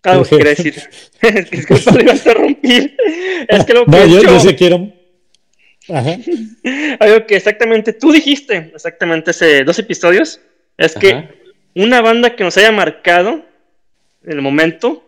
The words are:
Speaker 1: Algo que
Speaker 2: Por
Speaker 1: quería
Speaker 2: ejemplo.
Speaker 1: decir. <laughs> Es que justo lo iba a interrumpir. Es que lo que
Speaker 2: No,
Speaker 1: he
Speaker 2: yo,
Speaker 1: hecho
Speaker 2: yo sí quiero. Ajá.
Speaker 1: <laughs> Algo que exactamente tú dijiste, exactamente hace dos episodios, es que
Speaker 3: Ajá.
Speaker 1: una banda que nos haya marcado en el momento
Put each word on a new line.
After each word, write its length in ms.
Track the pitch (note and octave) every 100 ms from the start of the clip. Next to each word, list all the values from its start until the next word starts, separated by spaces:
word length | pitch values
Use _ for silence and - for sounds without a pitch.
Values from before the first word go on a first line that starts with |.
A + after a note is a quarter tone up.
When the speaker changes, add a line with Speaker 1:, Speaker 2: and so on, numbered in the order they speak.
Speaker 1:
Algo 180 | F#3+ F#3
que 60 | B2+
Speaker 2:
Por 80 | D3+
Speaker 1:
quería 140 | D3
Speaker 2:
ejemplo. 300 | D3 D#3 -
Speaker 1:
decir. 60 | - - - _
<laughs> 180 | A3+ A3
Es 60 | -
que 120 | - -
justo 160 | - B3
lo 100 | B3
iba 120 | A3+
a 40 | C#4
interrumpir. 800 | - - - C#4+ B3+ A#3+ C#4 - A4 E4+ F#4 F4+ B3
Es 160 | - -
que 80 |
lo 100 | A#3+
que 60 | A3+
Speaker 2:
No, 60 | G3
Speaker 1:
he 100 | G3
Speaker 2:
yo, 80 | F3+
Speaker 1:
hecho 100 | B3+
Speaker 2:
yo 100 | F3+
sí 140 | F#3+
quiero. 360 | - F3+ F3 G3 _ _ _ _ _ _ _ _ _ -
Ajá. 260 | D#3 B2+ F3+ E4 D#4 A3 A3+
Speaker 1:
<laughs> 400 | B3 C#4 D4+ B3
Algo 260 | G#3+ A3 A3
que 100 | F#3+
exactamente 560 | G#3+ G#3 A3+ A3+ A3
tú 200 | A3+ C#4
dijiste, 600 | D#4 C#4+ C#4 - F#3+ D#3+
exactamente 580 | D#3 E3+ _ F3 D#3+ D#3+
hace 320 | D#3+ E3 C#3+
dos 140 | C3+ F3+
episodios, 600 | G#3 E3 E3+ F#3 D#4+ - _ _ _ -
es 160 | D#3+
que 180 | - F#3+
Speaker 3:
Ajá. 180 | E3+ D#3+ _ _ _ _
Speaker 1:
una 260 | F3 G#3+ B3+
banda 340 | A3+ A#3 A#3+ A#3
que 80 |
nos 120 | F3+ F#3+
haya 160 | A3
marcado 680 | G#3+ E3 D3+ F#3 F3 F#3+ D#4 _ _ _ _ _ _ _ _
en 80 | C#3
el 80 | D3+
momento 640 | C#3 D3 E3 E3 A#3+ D4